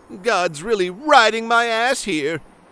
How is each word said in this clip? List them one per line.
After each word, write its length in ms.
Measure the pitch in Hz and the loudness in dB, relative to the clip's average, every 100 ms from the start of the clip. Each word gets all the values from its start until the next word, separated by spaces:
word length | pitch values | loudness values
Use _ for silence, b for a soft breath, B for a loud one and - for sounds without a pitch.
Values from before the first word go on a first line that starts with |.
| - 190 | -20 -10
God's 400 | 208 202 180 147 | -4 -2 -2 -6
really 260 | 185 214 180 | -4 -2 -2
riding 580 | 180 302 277 220 226 226 | -4 4 6 6 2 0
my 180 | 233 233 | 0 0
ass 380 | 226 240 262 | 0 -2 -2
here. 380 | 208 156 143 165 - _ _ | -4 -4 -4 -6 -10 _ _